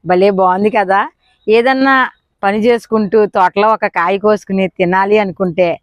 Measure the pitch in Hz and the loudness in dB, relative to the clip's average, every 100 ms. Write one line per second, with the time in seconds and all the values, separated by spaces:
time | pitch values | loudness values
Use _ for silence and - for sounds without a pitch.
0 | 165 180 196 196 185 185 208 214 190 196 | -2 2 2 2 0 2 0 0 0 0
1 | 254 _ _ _ - 220 240 262 269 269 | -2 _ _ _ 0 0 2 0 2 2
2 | 254 _ _ _ 196 214 220 233 - 220 | 0 _ _ _ -4 0 0 0 -2 -4
3 | 202 220 202 208 185 196 214 220 208 180 | 0 0 0 0 0 2 0 0 -2 -2
4 | 170 196 208 214 - 190 185 - 180 185 | -2 -2 -2 -2 -2 -4 -4 -2 -2 0
5 | 196 214 202 165 185 165 175 151 | 0 0 -2 -4 -6 -2 -2 -2